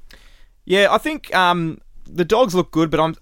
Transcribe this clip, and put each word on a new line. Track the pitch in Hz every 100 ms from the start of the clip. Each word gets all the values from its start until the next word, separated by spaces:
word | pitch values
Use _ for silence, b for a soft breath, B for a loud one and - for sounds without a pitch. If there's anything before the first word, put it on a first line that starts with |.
| b b b b b b -
Yeah, | 190 202
I | 220
think, | 302 302 - 185
um, | 180 175 160 - - - -
the | 165 160
Dogs | 220 240
look | 180 -
good, | 156 165
but | 156
I'm, | 160 156